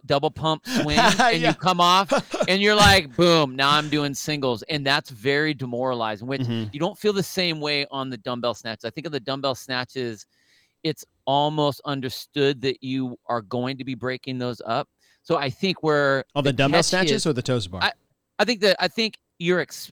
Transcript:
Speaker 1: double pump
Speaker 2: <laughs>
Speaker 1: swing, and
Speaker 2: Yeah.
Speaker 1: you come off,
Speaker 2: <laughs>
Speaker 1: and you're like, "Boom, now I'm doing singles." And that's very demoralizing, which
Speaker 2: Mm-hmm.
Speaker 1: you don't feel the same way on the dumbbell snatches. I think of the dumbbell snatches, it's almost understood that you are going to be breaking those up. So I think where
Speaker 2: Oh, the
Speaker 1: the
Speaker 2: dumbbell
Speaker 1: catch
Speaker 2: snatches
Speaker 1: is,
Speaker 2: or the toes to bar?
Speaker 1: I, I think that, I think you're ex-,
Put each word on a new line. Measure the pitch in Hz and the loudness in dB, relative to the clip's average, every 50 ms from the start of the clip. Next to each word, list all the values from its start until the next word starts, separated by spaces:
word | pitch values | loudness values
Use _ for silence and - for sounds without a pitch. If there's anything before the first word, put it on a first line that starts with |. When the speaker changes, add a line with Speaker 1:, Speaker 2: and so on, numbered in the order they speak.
| - | 0
Speaker 1:
double | - 143 139 147 156 | 0 0 0 0 -2
pump | - - 151 160 156 - _ | -4 -2 -2 -2 -2 -2 _
Speaker 2:
<laughs> | 247 254 226 | -4 -2 -2
Speaker 1:
swing, | - 151 151 226 | 0 2 2 4
and | 247 214 170 - 254 240 - 165 233 | 4 4 4 4 4 4 4 2 2
Speaker 2:
Yeah. | 226 | 0
Speaker 1:
you | - | 0
come | - - 185 185 175 | 2 0 0 2 4
off, | 175 175 180 190 196 - - 254 - - - - - | 4 4 6 4 4 2 0 0 0 -2 -4 -2 0
Speaker 2:
<laughs> | - | 2
Speaker 1:
and | 185 196 202 | 2 2 4
you're | 208 214 | 4 6
like, | 208 208 202 196 190 156 135 120 | 6 8 8 8 6 4 0 0
"Boom, | - 175 175 170 160 147 131 127 | 2 4 4 6 4 2 0 0
now | 135 139 143 147 | 0 2 4 4
I'm | 151 147 151 | 4 2 0
doing | 147 151 143 143 139 | -2 0 0 -2 -4
singles." | - - 156 151 147 131 127 120 104 104 - | -6 -6 -4 -4 -2 -2 -2 -2 -2 -4 -6
And | 160 143 139 | -6 -4 0
that's | 135 143 156 - - | 0 0 0 -2 -6
very | 131 104 107 139 139 147 156 156 151 | -18 -6 -2 0 0 2 0 -2 -4
demoralizing, | 113 131 123 120 120 127 131 127 117 113 110 107 95 117 127 | -6 -6 -8 -6 -4 -2 -2 -2 -2 -4 -4 -6 -8 -8 -8
which | 139 135 131 | -6 -4 -4
Speaker 2:
Mm-hmm. | 117 117 113 110 101 - | -2 -2 -4 -4 -6 -6
Speaker 1:
you | 143 | -4
don't | 165 190 - | -4 -4 -6
feel | - - 208 202 | -2 -2 0 0
the | 196 170 | 0 -2
same | - - 190 180 170 160 156 | -2 -2 -2 -2 -2 -2 -2
way | 147 147 147 143 143 - | -2 -2 -2 -2 -4 -4
on | 139 135 131 131 | -6 -8 -6 -6
the | 123 107 | -8 -10
dumbbell | - 127 123 120 120 120 110 | -6 -6 -6 -4 -2 -4 -4
snatches. | - - 117 110 - - | -4 -8 -10 -10 -8 -8
I | 113 | -10
think | - 160 139 | -10 -8 -10
of | 165 147 | -8 -8
the | 131 | -8
dumbbell | 104 135 135 139 135 135 123 | -6 -6 -6 -4 -2 -4 -4
snatches, | - - - 127 127 127 - - 131 123 117 110 104 - _ _ _ _ _ _ _ _ _ _ _ - | -4 -8 -8 -6 -6 -6 -6 -6 -6 -6 -6 -8 -10 -16 _ _ _ _ _ _ _ _ _ _ _ -6
it's | 160 147 - - _ _ _ - | -6 -6 -6 -12 _ _ _ -4
almost | 131 139 143 147 151 156 151 147 143 - - - | 0 0 2 2 0 0 0 0 0 -2 -4 -8
understood | 151 139 135 127 127 - - - _ - 147 139 139 143 123 | -6 -6 -6 -6 -8 -8 -10 -14 _ -2 0 2 2 0 0
that | 123 135 123 - 135 | -2 -4 -4 -4 -6
you | 131 131 135 131 123 120 - _ | -6 -4 -4 -4 -6 -8 -12 _
are | - 120 117 104 | -6 -6 -6 -4
going | 92 123 123 123 131 135 | -4 -6 -4 -4 -4 -6
to | 127 127 | -8 -8
be | 131 131 | -10 -8
breaking | 107 120 127 127 123 - 131 127 123 | -6 -6 -6 -6 -6 -8 -8 -6 -4
those | 123 123 117 - - | -4 -6 -6 -8 -6
up. | - 113 135 - _ _ _ _ _ _ _ _ | -4 -4 -4 -4 _ _ _ _ _ _ _ _
So | - 165 | -2 -2
I | 143 143 135 | 0 0 -2
think | - - 196 190 170 - - | -4 -2 -2 -2 -2 0 0
where | 156 151 147 143 139 135 135 - _ - | 2 2 4 4 2 2 0 -2 _ -4
Speaker 2:
Oh, | 147 135 | 0 0
the | 139 | 0
Speaker 1:
the | 131 | 2
Speaker 2:
dumbbell | - 135 143 156 170 | 2 2 4 4 4
Speaker 1:
catch | 165 | 2
Speaker 2:
snatches | - 185 185 185 151 135 | 2 2 0 2 2 0
Speaker 1:
is, | - - | 0 0
Speaker 2:
or | 165 139 | 0 -2
the | 123 - | -2 0
toes | - 127 120 95 | -2 -2 -2 -2
to | 90 | -4
bar? | 92 90 185 | -6 -4 -4
Speaker 1:
I, | 202 - _ _ _ _ _ _ _ _ - | -4 -4 _ _ _ _ _ _ _ _ 0
I | 208 | 0
think | 208 247 185 | 0 2 2
that, | 202 196 180 - | 4 2 4 4
I | 180 | 0
think | 175 - 226 220 208 - - _ _ _ - | -2 0 -2 -2 -2 -4 -10 _ _ _ -4
you're | 170 175 180 170 | 0 0 2 2
ex-, | 143 - - - - - | 0 -4 -8 -16 -16 -14